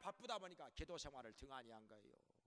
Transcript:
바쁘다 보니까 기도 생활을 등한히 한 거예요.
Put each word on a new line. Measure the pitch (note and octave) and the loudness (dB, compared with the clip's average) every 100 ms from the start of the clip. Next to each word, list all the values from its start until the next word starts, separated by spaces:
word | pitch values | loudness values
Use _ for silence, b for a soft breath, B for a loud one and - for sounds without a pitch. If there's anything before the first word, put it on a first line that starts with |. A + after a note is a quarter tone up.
바쁘다 | F#3+ - A#3 G#3+ | 6 2 4 4
보니까 | F#3 E3+ C#3 | 2 -2 -4
기도 | - D#3 E3+ | 0 2 4
생활을 | C#3+ C#3 A2+ | 2 0 -4
등한히 | G#2+ C#3 C3 A#2 | -4 -4 -2 -2
한 | A2+ G#2+ | -6 -8
거예요. | G#2+ G2+ - - - | -12 -14 -16 -20 -20